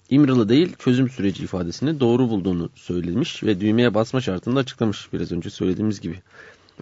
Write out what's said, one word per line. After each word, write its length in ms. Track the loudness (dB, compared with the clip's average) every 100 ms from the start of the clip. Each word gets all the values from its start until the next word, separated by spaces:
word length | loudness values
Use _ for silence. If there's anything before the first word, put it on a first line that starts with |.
| 0
İmralı 380 | 4 4 4 4
değil 280 | 4 2 0
çözüm 320 | 0 2 0
süreci 340 | 0 -2 -2
ifadesini 560 | -6 -6 -6 -4 -4 2
doğru 280 | 2 4 2
bulduğunu 420 | 0 0 -2 -4
söylemiş 680 | -8 -6 -4 -2 -2 -4 -4
ve 180 | -2 0
düğmeye 340 | 2 2 4
basma 260 | 2 0 -2
şartını 360 | -2 -4 -2 -2
da 40 |
açıklamış. 520 | -2 -2 -2 -2 -6
Biraz 200 | -6 -4
önce 180 | -6 -8
söylediğimiz 500 | -4 -2 0 -2 -4
gibi, 220 | -8 -10 -16 -20 -20 -20 _ -12